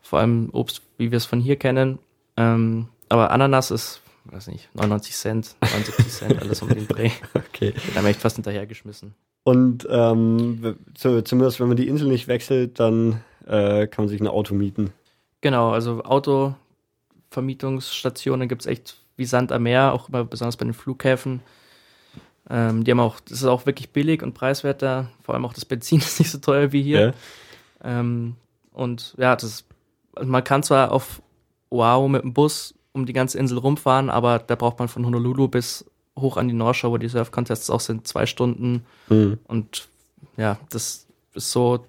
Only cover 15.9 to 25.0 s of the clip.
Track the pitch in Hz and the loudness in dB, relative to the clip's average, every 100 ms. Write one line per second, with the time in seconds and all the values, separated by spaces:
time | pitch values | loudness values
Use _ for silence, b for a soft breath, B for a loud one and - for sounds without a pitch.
15.9 | 113 - 135 139 135 139 135 _ _ _ | -6 0 0 4 2 0 -4 _ _ _
16.9 | _ _ _ _ - 131 131 135 135 - | _ _ _ _ -6 -6 -4 -4 -6 -6
17.9 | - 131 117 135 127 123 120 - - - | -6 -6 -4 -4 -2 -2 -4 -6 -8 -10
18.9 | - _ - 123 123 127 123 117 123 135 | -20 _ -10 0 0 0 0 2 4 4
19.9 | 127 - 127 117 113 120 117 117 113 - | 2 -4 -6 -4 -6 -6 -4 -6 -6 -10
20.9 | 127 131 131 135 127 b b b b b | -2 0 0 -2 -8 b b b b b
21.9 | b b b b _ - 120 113 113 117 | b b b b _ -6 0 0 2 2
22.9 | 123 117 - - 120 131 123 139 139 123 | 4 2 0 -16 -2 0 2 0 -4 -6
23.9 | 143 151 160 131 - 131 139 143 139 135 | -2 0 0 -4 -4 -2 -2 -2 -2 -2
24.9 | 131 | -2